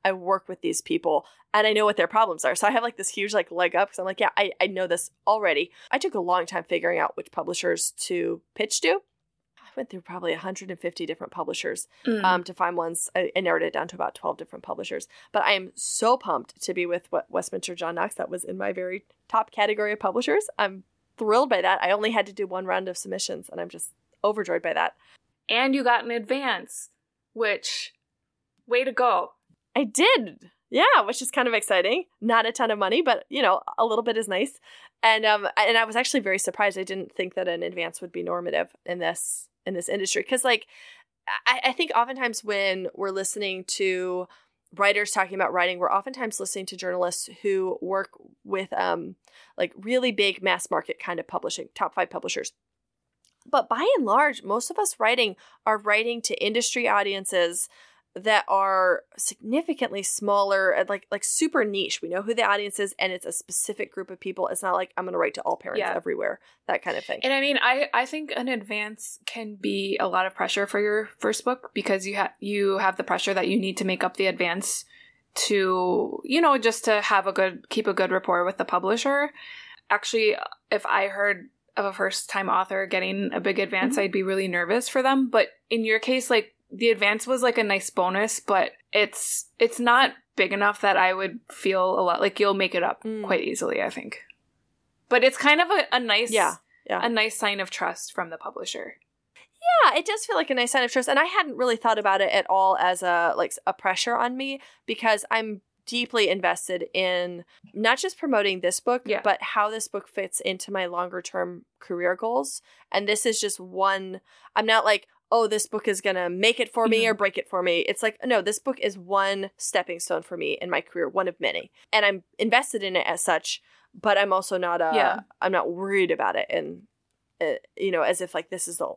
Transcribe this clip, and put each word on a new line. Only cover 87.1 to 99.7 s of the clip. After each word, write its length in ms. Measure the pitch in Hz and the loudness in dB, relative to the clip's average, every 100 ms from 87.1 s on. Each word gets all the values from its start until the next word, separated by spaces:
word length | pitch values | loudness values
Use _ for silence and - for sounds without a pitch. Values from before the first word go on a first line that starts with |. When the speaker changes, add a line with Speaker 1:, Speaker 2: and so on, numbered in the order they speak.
| 214 240 | 0 -2
Speaker 2:
was, 140 | 254 | 0
like, 140 | 247 240 | 2 2
a 60 | |
nice 260 | 214 196 - | 2 0 -2
bonus, 520 | - 180 190 220 - | 0 0 2 0 -2
but 320 | - 196 - - _ | 2 2 2 -2 _
it's, 540 | 208 208 - - - - _ | 0 0 0 -2 -2 -4 _
it's 180 | 233 233 | 0 2
not 320 | 240 240 269 - _ | 4 6 4 0 _
big 180 | - 190 | 0 0
enough 280 | 196 202 208 | 2 0 2
that 160 | 202 190 | 2 4
I 180 | 185 | 4
would 240 | 185 190 233 _ | 2 -4 -6 _
feel 480 | - 196 190 185 185 | -4 -2 2 2 2
a 40 | |
lot, 180 | 180 170 | 2 2
like, 200 | 190 - | 0 2
you'll 140 | 202 | 2
make 200 | 196 185 | 2 0
it 80 | 180 | 0
up 220 | 170 - | -2 -2
Speaker 1:
Mm. 200 | 220 220 | -6 -8
Speaker 2:
quite 180 | 202 185 | -2 -2
easily, 360 | - - - - | 0 -4 -2 -2
I 100 | - | -2
think. 300 | - - - - _ _ _ _ _ _ _ _ | -4 -12 -14 -18 _ _ _ _ _ _ _ _
But 140 | 247 | 4
it's 140 | 254 - | 4 4
kind 240 | 277 302 | 4 4
of 100 | 339 | 4
a, 140 | 381 - | 2 2
a 80 | 247 | 0
nice, 320 | 240 208 220 | 2 0 2
Speaker 1:
Yeah, 240 | 214 165 - _ _ - | 2 2 0 _ _ -4
yeah. 100 | 185 | -2
Speaker 2:
a 40 | 233 | 0
nice 300 | 226 220 214 | 0 0 0
sign 220 | 208 202 | -2 -2
of 100 | 190 | -6
trust 420 | - 175 170 - | -4 -4 -4 -8
from 180 | - 170 | -6 -8
the 80 | 160 | -8
publisher. 580 | - - - - - - _ _ _ - _ _ 679 | -12 -10 -10 -10 -12 -16 _ _ _ -20 _ _ 4